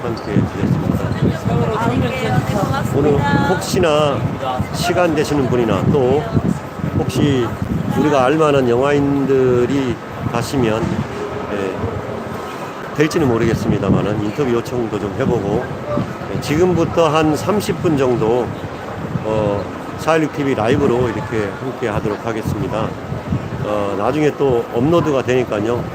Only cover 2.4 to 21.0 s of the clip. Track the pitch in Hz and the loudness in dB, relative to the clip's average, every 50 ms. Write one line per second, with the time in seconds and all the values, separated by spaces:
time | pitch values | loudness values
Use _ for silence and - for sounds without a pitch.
2.4 | - - - 208 190 - - 277 294 - - 135 - 151 143 143 - 277 - 143 | 0 0 0 0 0 0 0 -2 -2 -2 0 2 2 4 4 2 2 2 2 2
3.4 | 285 285 285 - - - - 190 180 165 147 151 151 143 135 120 123 - - - | 2 2 0 0 0 -2 0 2 2 4 4 4 4 2 2 0 -2 -2 -4 -4
4.4 | 135 131 127 127 120 - - - - 175 175 175 180 175 156 147 147 - 151 147 | -4 -4 -2 -2 -4 -4 -2 -2 -2 0 2 4 4 4 4 2 0 2 2 0
5.4 | 135 120 127 123 120 110 101 95 - - - 147 127 123 135 147 151 - - - | 2 2 2 2 2 2 2 2 2 4 4 4 4 4 4 2 0 0 0 0
6.4 | - - - - - - - - - - - - - - - - - 147 139 131 | 0 0 -2 -2 -6 -10 -8 -6 -6 -2 -2 -2 -2 0 2 2 4 4 4 2
7.4 | - - - - - - - - - - - - - 151 147 139 127 127 151 160 | 0 0 -2 -4 -4 -2 -2 -2 -2 -2 0 2 2 4 4 4 4 4 4 4
8.4 | 156 151 143 139 131 120 117 120 131 143 147 143 143 139 139 139 139 131 135 131 | 4 4 4 4 4 4 4 4 4 4 4 4 4 2 2 2 2 2 4 4
9.4 | 131 127 123 123 123 120 135 143 131 127 113 - - - - - - - - 117 | 4 4 4 4 2 2 2 0 0 0 -2 -4 -6 -12 -10 -6 -6 -2 -2 -2
10.4 | 117 - - 135 - 110 107 113 113 - 95 98 - - - - - - - 104 | -2 -2 0 0 2 2 2 0 0 -2 -2 -2 -4 -4 -6 -8 -8 -6 -6 -8
11.4 | 101 - 101 101 98 95 92 101 - - - - - - - - - - - - | -6 -6 -4 -4 -4 -4 -4 -4 -6 -4 -6 -6 -8 -8 -8 -8 -8 -8 -10 -10
12.4 | - - - - - - - - - - - - 151 160 - 180 160 127 117 113 | -10 -10 -10 -10 -10 -10 -10 -10 -10 -8 0 2 2 2 2 2 2 2 2 2
13.4 | 117 117 110 107 - 113 104 104 107 98 95 92 90 98 107 107 104 107 104 - | 2 2 0 0 0 0 0 0 2 2 2 2 2 0 -2 -2 -2 -4 -2 -2
14.4 | 147 127 120 117 117 - 131 123 117 110 104 104 92 101 95 98 131 127 120 113 | 0 0 0 0 -2 -2 -4 -4 -4 -2 -4 -4 -4 -4 -2 -2 0 0 0 0
15.4 | 101 101 104 117 127 - - - - - - - - - - - - - 98 139 | 0 0 -2 -2 -2 -4 -8 -8 -6 -4 -2 -2 -2 -4 -6 -8 -8 -6 -6 -6
16.4 | - 147 143 156 180 180 175 165 170 139 - 170 165 156 143 160 160 156 151 139 | -4 -2 2 2 4 4 4 2 0 0 2 2 2 4 4 4 2 2 2 0
17.4 | - - 196 208 196 - 190 165 - 180 156 135 135 127 123 113 107 107 117 127 | 0 0 0 0 0 -2 -4 -2 0 0 2 2 2 2 2 2 2 2 2 2
18.4 | 117 98 - - - - - - - - - - - - - - - 107 110 107 | 0 -2 -4 -8 -10 -10 -10 -10 -10 -10 -10 -8 -8 -6 -6 -4 -2 -2 0 0
19.4 | 107 104 101 101 101 - - - - - - - - 151 160 165 156 139 - - | 0 0 0 -2 -4 -6 -8 -10 -10 -10 -10 -4 0 2 2 2 2 0 -2 -2
20.4 | 143 139 131 117 104 113 139 147 143 131 120 120 | -2 0 0 0 2 2 2 2 4 2 2 2